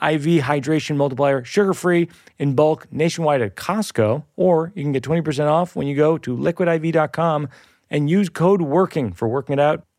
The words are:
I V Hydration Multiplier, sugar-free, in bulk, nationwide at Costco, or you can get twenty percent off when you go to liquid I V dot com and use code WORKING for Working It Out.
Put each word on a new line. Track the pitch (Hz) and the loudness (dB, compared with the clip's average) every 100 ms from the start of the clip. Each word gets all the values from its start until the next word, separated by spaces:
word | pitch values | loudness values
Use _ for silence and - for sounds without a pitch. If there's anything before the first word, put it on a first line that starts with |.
I | 151 156 | -2 0
V | 147 170 | 2 2
Hydration | 127 147 131 156 - | 2 -2 0 -2 0
Multiplier, | 147 139 127 143 135 | -2 0 0 0 0
sugar-free, | 123 - 202 180 180 175 170 - - - | -2 0 0 0 0 2 0 -4 -20 -4
in | 143 | -2
bulk, | 135 156 156 - | 2 2 2 -6
nationwide | 131 165 170 160 143 | -2 -2 0 0 0
at | 107 - | -2 -6
Costco, | - 202 208 - 107 135 - - | -6 -4 -4 0 0 0 -4 0
or | 185 165 165 196 | 2 2 0 -4
you | |
can | 143 | -4
get | 131 | -2
twenty | 123 170 | -2 -2
percent | 160 135 151 | -2 -2 0
off | 156 175 | 0 0
when | - 143 | -4 -4
you | 143 | 2
go | 151 160 | 2 2
to | 143 123 | -2 -4
liquid | 147 170 175 | -2 0 0
I | 165 | 0
V | 160 | 0
dot | 160 156 | 0 -2
com | - 165 151 143 - _ _ - | -2 -2 -2 -4 -12 _ _ -6
and | 147 147 | -2 0
use | 185 196 | 0 0
code | - 170 196 | 0 2 2
WORKING | 156 156 185 160 120 | 2 0 0 -2 -4
for | 87 113 | -4 -4
Working | 127 139 | -4 -2
It | 139 | 0
Out. | 143 151 - | 2 0 -6